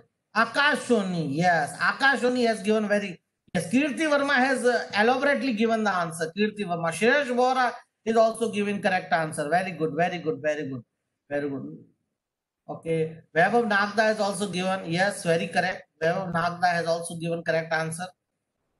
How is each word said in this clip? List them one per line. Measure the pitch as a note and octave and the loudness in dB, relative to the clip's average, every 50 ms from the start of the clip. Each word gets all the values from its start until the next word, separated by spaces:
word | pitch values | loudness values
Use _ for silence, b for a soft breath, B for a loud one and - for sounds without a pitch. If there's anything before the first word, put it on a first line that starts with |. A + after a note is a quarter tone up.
| - _ _ _ _ _ - | -20 _ _ _ _ _ 0
Akashvani, | G#3+ A3+ A3+ - D4 C#4+ D4 D4 - - - A#3+ G#3 G3 F#3 F3 E3 D3+ C3+ C3+ | 0 0 2 2 2 2 2 2 0 0 2 2 2 2 0 -2 -2 -2 -2 0
yes, | D#3+ F3+ F3+ E3+ D#3 C#3+ - - - | 2 4 4 4 4 2 -2 -4 -2
Akashvani | E3+ F#3+ - - C4+ C#4 C4 G#3+ A#3 B3 B3+ B3+ A#3 A3+ | 0 0 2 2 2 2 4 2 2 0 2 2 2 2
has | A3 F#3+ | 2 0
given | F#3 G#3+ G#3+ A3 G#3 G3+ | 0 0 0 2 2 0
very, | G#3 G#3 G3+ F#3+ E3 - _ _ _ _ _ _ - | 0 0 -2 -4 -10 -12 _ _ _ _ _ _ -6
yes, | E3+ D#3+ E3 | -4 -2 2
Kirti | - C4 D4+ D4+ A3 D4+ | 2 2 2 2 0 -2
Verma | D#4+ D4+ C#4+ C#4+ C#4+ C#4+ C#4+ | 0 2 2 2 2 2 2
has, | B3 B3+ C#4 C4 A3+ A3+ | 2 2 2 2 2 2
uh, | B3 A#3 G#3+ - - - G3+ | 2 2 0 -2 -2 0 2
elaborately | G#3+ A#3+ C4 B3+ C#4+ C#4 C#4+ G#3+ B3+ C4+ | 4 4 4 4 2 2 2 2 0 0
given | G#3+ G3 A#3 A3 A3+ A3 G#3+ | 0 2 2 2 2 2 0
the | G3+ F#3 | 0 0
answer. | F3+ E3+ E3 D#3+ E3 D#3+ D#3+ - | 0 -2 -4 -4 -6 -6 -4 -2
Kirti | G3+ G#3+ G#3+ G#3 G#3 | -2 -2 -2 -2 -4
Verma, | G3+ E3+ F3 E3 E3 E3 | -6 -4 -4 -2 -2 -2
Shreyash | D#3+ - G#3+ B3 C4+ D4 C#4+ B3 | -2 2 2 4 4 4 2 0
Vora | B3 A#3+ B3+ B3+ B3+ B3+ B3 A3+ - - - _ _ _ - | 0 2 2 2 2 2 0 0 -2 -6 -14 _ _ _ -4
is | A3 A3 | 2 4
also | A3+ A3 A3+ A3+ A3+ A#3 G#3 | 4 4 4 2 -2 -4 -2
giving | F#3 G#3 G3+ G#3 G3+ F3+ | -2 -2 -2 -2 -2 -2
correct | G3+ F#3+ F#3 F3+ - - | 0 0 0 0 0 0
answer. | F3+ E3 D#3+ D#3 D#3+ D#3+ D3 D3 | 0 0 0 -2 -4 -6 -2 0
Very | E3 F#3 F#3+ D#3+ | 0 0 0 -2
good, | C3+ D3 D#3+ D3 C#3 | -4 -4 -4 -2 0
very | D#3+ F3 F3+ F3+ E3+ | 0 0 0 -2 -4
good, | D3 D#3 C#3 C3+ | -4 -4 -4 -2
very | D3 D3+ D3 D3 C#3 C3 | -2 -4 -2 -2 -4 -8
good, | C3+ A#2+ - _ _ _ _ _ _ _ _ - | -10 -10 -12 _ _ _ _ _ _ _ _ -8
very | C#3+ C#3+ D3 C#3+ | -6 -4 -4 -4
good. | C#3 C3 C3+ D3+ D#3+ - - _ _ _ _ _ _ _ _ _ _ _ _ _ _ _ _ | -6 -8 -10 -12 -14 -16 -20 _ _ _ _ _ _ _ _ _ _ _ _ _ _ _ _
Okay, | - D3 - - E3 E3 D#3+ D#3 D#3+ - - - _ - | -14 -14 -8 -4 -2 -2 0 -2 -4 -6 -12 -16 _ 0
Vaibhav | D#3+ F3+ G3+ A3+ A#3+ A#3 G#3 | 2 2 4 4 2 2 2
Nagda | G#3 G3 G#3 G3+ G3+ A3+ | 2 0 0 0 0 0
has | A3 A3 G#3+ G#3 | 2 2 2 0
also | G3 G3+ F#3+ G3 G#3 F#3 | -2 -4 -2 -4 -4 -4
given, | F3 F3+ F#3 F#3+ F#3+ F#3+ F#3 E3 | -4 -2 -2 -2 -2 -4 -4 -4
yes, | E3 F3+ F#3+ G#3 G3+ - | -2 0 0 0 -2 -2
very | - E3+ E3 E3+ E3+ E3+ | 0 0 0 0 0 -2
correct. | - F#3 F3 F3+ - - - _ _ - | -2 -2 -2 -2 -4 -8 -12 _ _ -2
Vaibhav | D#3+ E3 F3+ G3 F#3+ F3 | 0 0 0 0 -2 -4
Nagda | E3+ E3 E3+ F3 E3+ E3+ F#3 | -2 -2 -2 -2 0 0 0
has | F3+ E3+ E3+ E3+ | 2 2 2 0
also | - - E3+ - - F3 | 0 -2 -2 -4 -6 -8
given | E3 E3 E3+ E3+ E3+ | -6 -4 -4 -4 -2
correct | E3 E3+ D#3+ E3 D#3+ D#3+ | -2 0 0 0 0 0
answer. | D#3+ D#3 D#3+ D#3+ D#3+ E3+ F3+ F#3 - _ _ _ _ _ _ _ _ _ _ _ _ | -2 -2 -2 -4 -6 -8 -10 -12 -14 _ _ _ _ _ _ _ _ _ _ _ _